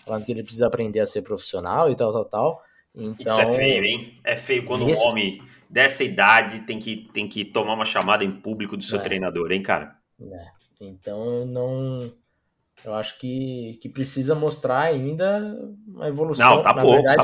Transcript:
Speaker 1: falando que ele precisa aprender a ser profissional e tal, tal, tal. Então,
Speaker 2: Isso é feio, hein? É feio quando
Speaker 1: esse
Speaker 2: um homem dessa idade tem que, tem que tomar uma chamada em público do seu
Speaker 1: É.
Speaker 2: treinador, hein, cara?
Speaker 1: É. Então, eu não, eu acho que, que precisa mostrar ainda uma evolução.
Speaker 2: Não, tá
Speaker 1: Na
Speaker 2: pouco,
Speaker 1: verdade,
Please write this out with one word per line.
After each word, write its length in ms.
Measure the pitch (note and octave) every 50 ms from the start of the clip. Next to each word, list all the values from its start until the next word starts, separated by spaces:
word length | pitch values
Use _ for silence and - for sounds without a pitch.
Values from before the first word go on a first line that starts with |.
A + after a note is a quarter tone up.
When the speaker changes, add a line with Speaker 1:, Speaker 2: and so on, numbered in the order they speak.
| -
Speaker 1:
falando 180 | - A2 A2 G#2+
que 80 | A#2+ A#2+
ele 100 | A2 A2
precisa 240 | - A2+ A2+ A#2+
aprender 340 | A2+ A#2 A2+ A2+ G#2+ G2+ A2
a 40 | A2
ser 140 | G#2+ - G#2+ F#2
profissional 680 | - G#2 F#2+ - - - F#2 F2 F2 G2 C3+ E3+ D3+
e 40 | B2
tal, 160 | - B2 A2 G#2+
tal, 120 | A2+ G#2+
tal. 380 | - - G#2+ A#2+ D#3 E3 - - _ _ _ _ _ _
Então, 440 | - A2+ G#2+ A2 G#2+ B2 A2+ A2 A2
Speaker 2:
Isso 20 |
é 120 | A2+ A#2 A#2+
feio, 320 | C3 C3+ C3+ C3 A2+ G2+
hein? 360 | G#2+ A#2+ A#2+ A#2+ - - _ -
É 100 | A#2+ A#2+
feio 300 | A#2 - - C3 B2 A#2+
quando 240 | A#2+ B2 B2+ B2 C3
Speaker 1:
esse 140 | D#3+ - A#2
Speaker 2:
um 40 | A#2+
homem 320 | A2 A2 G2+ F#2+ G2 - - - - _ _ _
dessa 340 | - A#2+ C3 C3+ C3+ - C#3
idade 580 | A#2 F#2+ F#2+ G2 G2+ A2 A2+ G#2+ G#2 A2 A2
tem 180 | G#2+ - A2+ G#2+
que, 300 | A2 A2+ A2 G2 - - -
tem 160 | G#2+ G#2 G2+
que 160 | - A2 G2
tomar 300 | G2+ - A#2 G#2 G#2 A2
uma 100 | A2 G#2+
chamada 400 | - - G#2 F#2 G2 G#2 G#2 G2
em 60 | G2
público 460 | F#2+ - - G#2 A2 G#2 G#2 G2+ G#2+ G2
do 40 | G2
seu 160 | - A2 G2+
Speaker 1:
É. 40 | G2
Speaker 2:
treinador, 500 | F#2+ G2 F#2+ F#2 F2+ E2 E2+ E2+ E2 F#2
hein, 100 | F#2+ F#2+
cara? 320 | - F2+ D#2 D2 - - _ _ _ _ -
Speaker 1:
É. 260 | A#2+ G2 F#2+ F2 E2 F2 _ _ _ _ _ -
Então, 600 | G#2 G2 F#2+ F#2+ - - G#2 G#2 A2 A#2+ A#2+ A#2+
eu 40 | B2
não, 640 | B2+ B2 B2 B2 B2+ C3 C3 C3 C3 C3 B2+ B2 A#2 - _ _ _ _ _ _ _ _ _ _ _ _ _ -
eu 120 | A2 G#2+
acho 240 | G#2+ G#2+ - - -
que, 600 | - B2+ B2+ C3 C3+ C3 B2+ B2 A#2 A2+ A2+ - -
que 60 | -
precisa 440 | - C3 C3+ C3+ - C3+ B2+ C3+ D#3
mostrar 460 | D3+ D3+ D3+ D3 - - C3 B2+ C3
ainda 720 | D3+ E3 D#3+ C3+ B2+ C#3 D#3 D#3+ F#3 G3 G3+ G#3 G#3+ G#3 G#3 A3+ - G#3 G#3 - -
uma 220 | - F#3+ - - D3+
evolução. 480 | C#3 C#3+ D#3 D#3+ D3 B2 A#2+ B2+ A#2
Speaker 2:
Não, 60 | - -
tá 100 | G2+ -
Speaker 1:
Na 80 | C3+
Speaker 2:
pouco, 140 | B2+ B2+ B2+
Speaker 1:
verdade, 200 | C#3+ C3+ C3+ C#3+ D3+